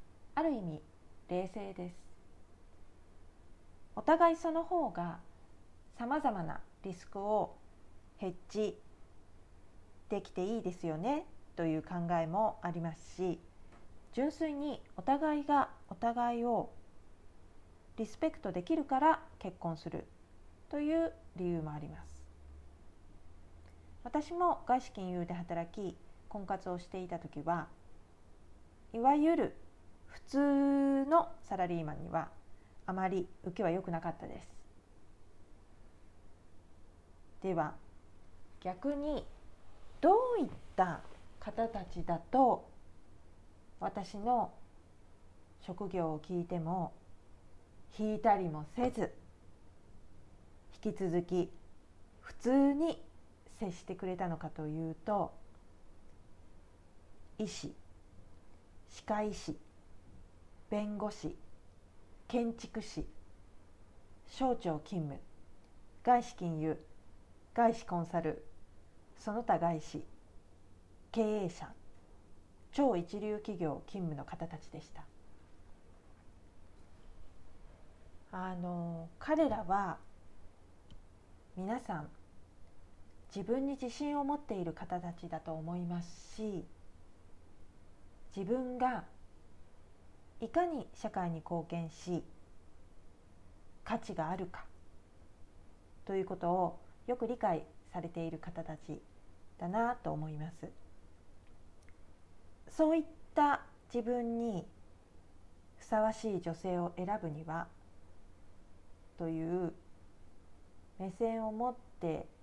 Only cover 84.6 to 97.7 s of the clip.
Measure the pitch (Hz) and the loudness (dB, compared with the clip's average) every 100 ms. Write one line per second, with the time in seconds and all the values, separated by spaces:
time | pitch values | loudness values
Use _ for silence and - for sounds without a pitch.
84.6 | 170 160 175 180 175 175 165 160 - 160 | -2 -4 -4 -2 -2 -6 -6 -6 -4 -4
85.6 | 160 175 175 175 175 - - - 214 190 | -2 -2 0 -2 -2 -8 -10 -6 -2 -2
86.6 | 170 - - - - - - - - - | -6 -12 -16 -16 -16 -18 -16 -16 -16 -14
87.6 | - - - - - - - - 185 254 | -14 -14 -18 -16 -16 -14 -10 -4 2 2
88.6 | 254 254 254 226 - - - - - - | 2 2 2 2 -4 -12 -16 -16 -16 -16
89.6 | - - - - - - - - 226 - | -16 -16 -18 -18 -18 -18 -16 -8 2 4
90.6 | 349 302 - - 214 - 175 165 - 170 | 4 2 -4 -6 -4 0 0 -2 -2 -2
91.6 | 165 170 165 - - 175 - - - - | 0 -2 -4 -6 -2 -2 -2 -10 -16 -16
92.6 | - - - - - - - - - - | -16 -16 -16 -16 -16 -16 -20 -20 -18 -18
93.6 | - - - 233 - 180 156 185 180 - | -16 -12 -2 -2 -2 -2 0 0 -2 -6
94.6 | - - - - - - - - - - | -10 -12 -14 -16 -16 -18 -18 -16 -16 -14
95.6 | - - - - - 190 190 185 175 180 | -18 -18 -18 -12 -2 0 0 2 4 6
96.6 | 175 - - - - 247 226 240 214 160 | 4 0 -10 -8 -2 0 0 2 4 4
97.6 | - | 0